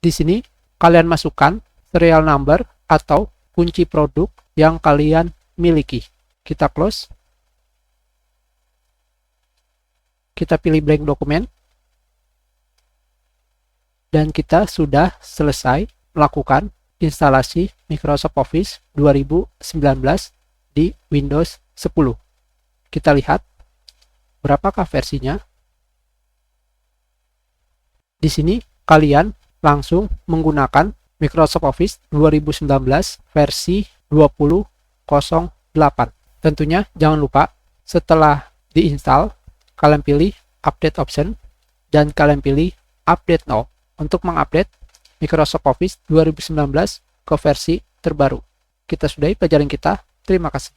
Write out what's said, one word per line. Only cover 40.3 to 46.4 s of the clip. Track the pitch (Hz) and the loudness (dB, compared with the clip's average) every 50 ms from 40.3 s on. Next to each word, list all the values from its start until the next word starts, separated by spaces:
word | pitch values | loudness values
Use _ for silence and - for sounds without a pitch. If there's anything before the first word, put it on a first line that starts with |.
| - _ _ _ _ _ | -2 _ _ _ _ _
update | _ 156 - _ - 156 - - | _ -6 -4 _ -4 -4 -2 -2
option | 143 - - - 147 190 226 - _ - _ _ _ _ _ _ _ _ | -8 -6 -4 -4 -4 -4 -6 -12 _ -20 _ _ _ _ _ _ _ _
dan | - 151 151 151 | 2 2 2 2
kalian | - - 147 147 147 143 - | 2 0 2 2 2 2 0
pilih | 143 139 143 160 180 - _ _ _ _ _ _ - | -2 0 0 0 -2 -4 _ _ _ _ _ _ -2
update | 165 - _ - 170 160 - - | -2 -2 _ -2 -2 -2 -2 -2
now | 131 107 120 _ _ _ _ _ _ _ | -4 -4 -4 _ _ _ _ _ _ _
untuk | 151 151 - 180 | -8 -4 -4 -4
mengupdate | - 180 170 160 143 - - 160 190 - _ _ - - _ _ _ _ _ _ | -4 -4 -2 -2 -4 -2 0 -2 -2 -2 _ _ -20 -20 _ _ _ _ _ _
Microsoft | 160 151 - 156 151 - - 165 _ 143 | -6 -2 0 0 0 0 -2 -4 _ -2
Office | 127 - 180 185 - _ _ _ | -2 -2 -4 -6 -6 _ _ _
dua | 160 160 160 | 2 2 2
ribu | 160 156 - | 2 -2 -6